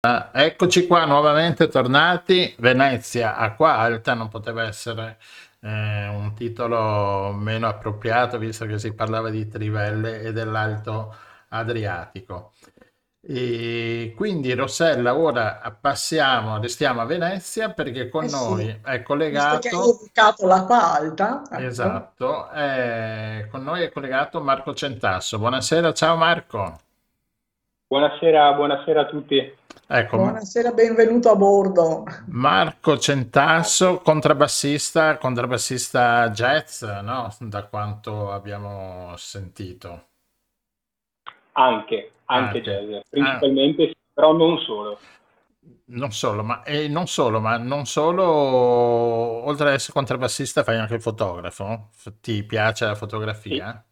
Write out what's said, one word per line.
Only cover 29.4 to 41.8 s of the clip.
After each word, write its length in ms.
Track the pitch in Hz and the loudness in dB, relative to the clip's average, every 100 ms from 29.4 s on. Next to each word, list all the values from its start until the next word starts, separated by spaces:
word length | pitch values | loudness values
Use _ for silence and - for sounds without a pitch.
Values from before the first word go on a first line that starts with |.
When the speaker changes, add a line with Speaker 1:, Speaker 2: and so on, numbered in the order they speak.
| 135 - _ - _ | 0 -12 _ -20 _
Speaker 1:
Ecco. 260 | 131 110 185 | 0 2 2
Speaker 2:
Buonasera, 540 | 190 220 214 240 240 | 2 0 -4 0 0
benvenuto 580 | 226 226 226 220 233 233 | 4 4 6 6 6 6
a 60 | 202 | 6
bordo. 680 | 196 202 190 185 165 160 - - - | 8 6 4 4 2 0 -8 -16 -10
Speaker 1:
Marco 720 | 120 135 185 165 - - 143 | 0 2 4 2 0 0 2
Centasso, 1040 | - 139 123 143 147 160 - - 185 180 | 2 0 2 2 4 4 2 2 4 2
contrabbassista, 1160 | - 156 147 147 143 - 143 147 - 170 156 151 | 2 2 4 4 4 2 -2 -2 0 2 2 2
contrabbassista 1120 | 131 123 123 123 - 127 - 131 120 120 117 | -2 -2 -2 -2 -4 -6 -2 2 4 4 2
jazz, 520 | 107 120 151 147 - | 0 0 0 -2 -12
no? 520 | 110 101 101 127 113 - | -10 -10 -8 -8 -8 -10
Da 240 | 117 104 98 | -10 -10 -8
quanto 640 | 107 104 104 - 107 101 | -8 -8 -8 -8 -8 -6
abbiamo 840 | 101 98 104 101 101 95 90 90 87 | -8 -10 -12 -10 -12 -12 -14 -16 -16
sentito. 880 | - 98 90 - 95 90 90 85 _ _ _ _ _ _ _ _ _ _ _ _ - _ _ | -16 -14 -14 -14 -14 -14 -18 -18 _ _ _ _ _ _ _ _ _ _ _ _ -20 _ _
Speaker 3:
Anche, 600 | - 127 117 | 2 2 2